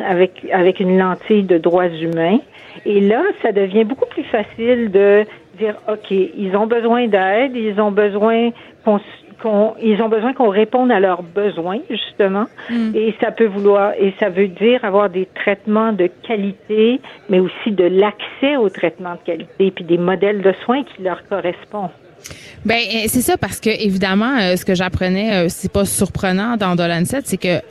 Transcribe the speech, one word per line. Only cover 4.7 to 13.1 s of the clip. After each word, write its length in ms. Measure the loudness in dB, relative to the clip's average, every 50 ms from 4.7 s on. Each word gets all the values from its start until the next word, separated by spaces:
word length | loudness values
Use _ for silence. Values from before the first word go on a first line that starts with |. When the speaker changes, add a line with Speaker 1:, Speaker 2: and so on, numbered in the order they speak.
| 2 2 0 2
Speaker 1:
de 340 | 2 4 6 6 6 4 4 0 -6 -20 -20 _ -8
dire, « 180 | -6 -4 -4 -4 -6 -6 -6
OK, 220 | -6 -6 -4 -4
ils 440 | 0 0 0 -2 -2 -6 -6 -2 0
ont 120 | 0 0
besoin 400 | 2 0 0 2 2 2 2 2
d'aide, 480 | 2 2 2 2 2 2 0 0 0 -2
ils 260 | -4 -4 -4 0 0
ont 100 | 0 0
besoin 600 | 2 2 0 2 2 2 2 2 2 2 0 0 -4 -6 -18 -20 -18 _ 0
qu'on 120 | 0 0
s-, 60 | 0 0 -6 -20 -20 _ -20 -18 -8
qu'on, 320 | -4 -2 2 2 2 0 0 -2
ils 200 | 0 0 2 2
ont 80 | 2 0
besoin 240 | 0 0 0 -2 0
qu'on 160 | 2 0 2
réponde 420 | 4 2 0 2 2 0 2 2
à 80 | 4 4
leurs 240 | 4 2 0 -2 -6
besoins, 560 | -8 -4 -2 -2 -2 -2 -4 -6 -4 -6 -6 -8 -8
justement. » 560 | -8 -8 -8 -10 -2 0 0 0 2 0 -4 -4 -8 -18 -10 -6
Speaker 2:
Mm. 260 | -4 -2 -2 -2 -2
Speaker 1:
Et 200 | 0 0 -2